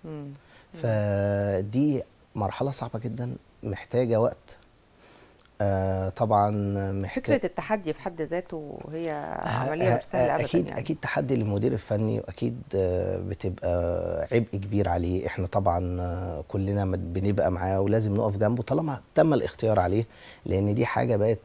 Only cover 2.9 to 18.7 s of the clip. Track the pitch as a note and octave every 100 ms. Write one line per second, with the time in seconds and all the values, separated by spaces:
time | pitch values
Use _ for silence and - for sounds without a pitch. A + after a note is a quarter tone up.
2.9 | A2+ A2+ A#2 A#2+ B2+ - - A2 G2 -
3.9 | B2 B2 A2 A#2+ - - - - _ _
4.9 | _ - - - - - - G2+ F#2+ F#2+
5.9 | F#2+ F#2+ - A2 G#2 G#2 G#2 G2+ G2+ G2
6.9 | G2 G2 C4 - C4+ - - - G#3+ E3
7.9 | D3+ F#3 E3 D3 E3+ F3+ E3 D3 - -
8.9 | D#3+ E3 D3+ D3 - - A#2 C3 D#3 F#3
9.9 | A#2+ - B2+ B2 B2+ C3+ E3+ F3 - -
10.9 | D#3 - - C3+ B2 G#2 G2+ A2+ A2 -
11.9 | G#2+ A2 A2 - - A#2+ A#2+ - G2 F#2
12.9 | F2+ F#2 F#2 F#2 F#2+ F#2+ F2+ F2 F2 E2+
13.9 | F2 E2+ E2+ D#2 A#2 G#2+ G2+ G2+ G#2 G2
14.9 | F2 E2+ F2+ - - F2+ G2+ F#2+ F2 F2+
15.9 | F2+ F2+ F2 F2+ D#2 - G2 G2 G2+ G2
16.9 | F#2 F2 F2+ G2 G2+ F2+ F2+ F2+ G2 G2+
17.9 | A2 G#2+ G2+ A2 G2 G#2+ A#2+ A#2